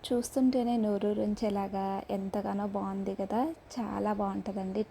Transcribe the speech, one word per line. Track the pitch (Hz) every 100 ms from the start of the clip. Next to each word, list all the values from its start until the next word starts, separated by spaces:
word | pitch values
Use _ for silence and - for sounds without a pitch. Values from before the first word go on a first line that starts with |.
| -
చూస్తుంటేనే | 247 240 269 262 254 240 240
నోరూరించేలాగా | 214 202 208 208 208 208 214 202 196 196 196 196 - 202
ఎంతగానో | 196 208 196 202 208 202
బాగుంది | 196 196 196 196
కదా, | 196 220 302 330 - 254
చాలా | 208 202 208 208
బాగుంటుందండి | 202 196 196 196 190 196 214